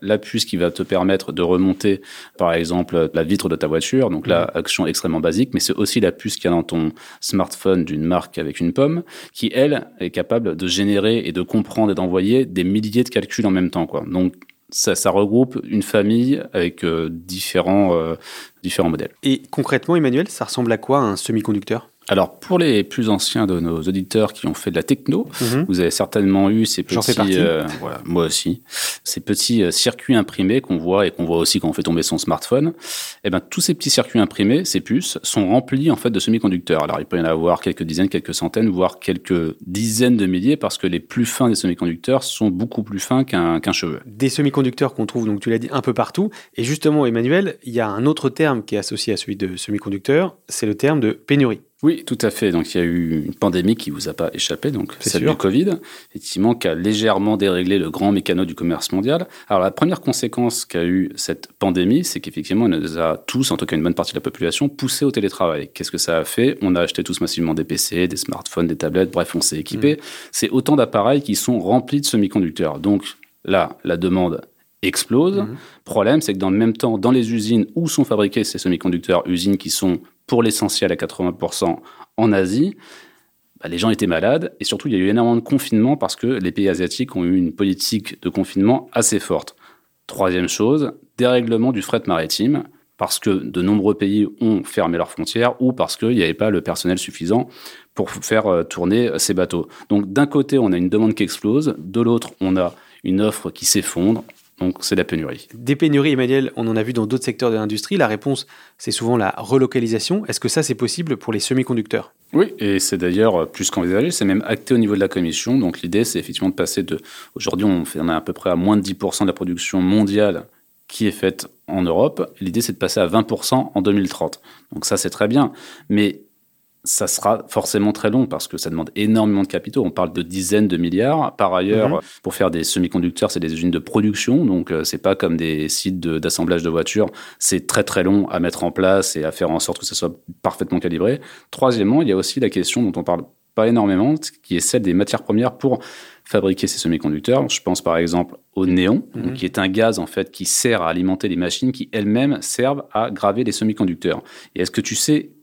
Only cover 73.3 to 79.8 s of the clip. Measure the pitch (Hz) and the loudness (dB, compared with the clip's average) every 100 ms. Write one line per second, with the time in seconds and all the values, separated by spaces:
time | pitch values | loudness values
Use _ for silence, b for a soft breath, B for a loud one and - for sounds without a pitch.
73.3 | _ - 95 80 - 87 85 92 92 87 | _ 0 2 2 -2 -4 0 2 2 0
74.3 | 80 - _ _ _ 92 - - 117 175 | -2 -10 _ _ _ -4 -4 0 2 2
75.3 | 196 107 127 B B - 113 101 151 151 | 0 -4 -8 B B -4 0 4 2 2
76.3 | 95 95 98 113 110 127 110 110 127 113 | -2 0 2 2 2 0 2 2 4 2
77.3 | 117 107 117 - - 165 - 135 107 101 | 0 2 2 2 -2 -2 0 2 2 2
78.3 | 113 101 90 95 87 92 87 - 87 - | 0 -2 -2 -2 -2 0 -2 2 0 2
79.3 | 90 95 98 - - | 0 0 0 0 -2